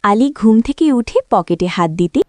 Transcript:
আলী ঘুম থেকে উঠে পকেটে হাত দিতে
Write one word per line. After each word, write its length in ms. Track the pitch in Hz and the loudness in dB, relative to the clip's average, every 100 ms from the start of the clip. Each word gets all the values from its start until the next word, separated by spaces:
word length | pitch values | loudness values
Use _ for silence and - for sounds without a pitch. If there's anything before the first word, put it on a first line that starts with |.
আলী 300 | 208 214 277 294 | 0 0 0 2
ঘুম 240 | 220 220 | 2 2
থেকে 320 | 233 - 311 | 0 0 0
উঠে 260 | 247 233 494 - | 0 -2 -4 0
পকেটে 360 | 214 170 170 180 | -2 -2 -4 -2
হাত 240 | 175 170 | -2 -4
দিতে 300 | 165 175 269 | -2 -2 0